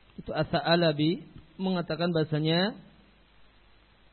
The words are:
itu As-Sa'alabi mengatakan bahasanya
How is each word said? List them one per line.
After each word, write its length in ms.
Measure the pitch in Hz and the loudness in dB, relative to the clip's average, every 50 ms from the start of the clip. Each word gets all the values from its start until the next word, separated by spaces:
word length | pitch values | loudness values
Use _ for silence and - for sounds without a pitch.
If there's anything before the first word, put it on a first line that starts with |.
| - - - - | -20 -20 -20 -16
itu 80 | - - - | -12 -6 -4
As-Sa'alabi 880 | 143 156 - - 160 139 147 170 175 175 160 151 143 151 156 185 269 - - - - - - - | -4 -2 -2 -2 -2 2 2 4 4 4 2 2 2 2 0 0 -2 -6 -14 -20 -20 -20 -20 -10
mengatakan 560 | - 190 190 185 175 165 - 160 147 170 180 | -6 -4 -2 -2 -2 -2 -4 -4 -2 -2 0
bahasanya 640 | 170 160 156 147 156 147 156 156 160 170 185 214 269 - - - - - - - _ _ _ _ _ - - - _ - _ - - - _ _ _ _ _ - | 2 0 0 0 0 0 0 2 2 2 2 0 -2 -8 -14 -20 -20 -20 -20 -20 _ _ _ _ _ -20 -20 -20 _ -20 _ -20 -20 -20 _ _ _ _ _ -20